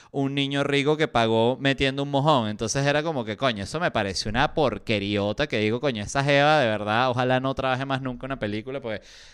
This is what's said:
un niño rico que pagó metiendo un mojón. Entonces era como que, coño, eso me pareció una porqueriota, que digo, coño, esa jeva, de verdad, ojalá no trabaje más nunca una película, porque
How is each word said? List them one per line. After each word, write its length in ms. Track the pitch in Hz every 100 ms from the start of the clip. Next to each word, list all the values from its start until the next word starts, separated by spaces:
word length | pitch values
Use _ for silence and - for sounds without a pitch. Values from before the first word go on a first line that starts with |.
| -
un 240 | 139 135
niño 300 | 143 139 143
rico 340 | 139 139 139 151
que 100 | 151
pagó 480 | 120 113 113 117 -
metiendo 440 | 135 131 135 139
un 80 | 143
mojón. 400 | 139 151 139 107
Entonces 340 | 104 113 139
era 180 | 143 147
como 220 | 160 143
que, 140 | 110 104
coño, 260 | 135 104
eso 160 | 95 156
me 100 | 170
pareció 380 | 117 98 92 110
una 240 | 117 147
porqueriota, 920 | - 131 101 - 104 98 101 101 104 147
que 140 | 113
digo, 200 | 107 120
coño, 220 | 147 110
esa 200 | 101 139
jeva, 380 | 139 143 147 156
de 60 | 117
verdad, 420 | 104 104 110 131
ojalá 320 | 123 127 127
no 140 | 135
trabaje 320 | 135 131 127 139
más 160 | 131
nunca 240 | 131 123 131
una 120 | 131
película, 440 | 107 107 127 135
porque 180 | 120 101 - - -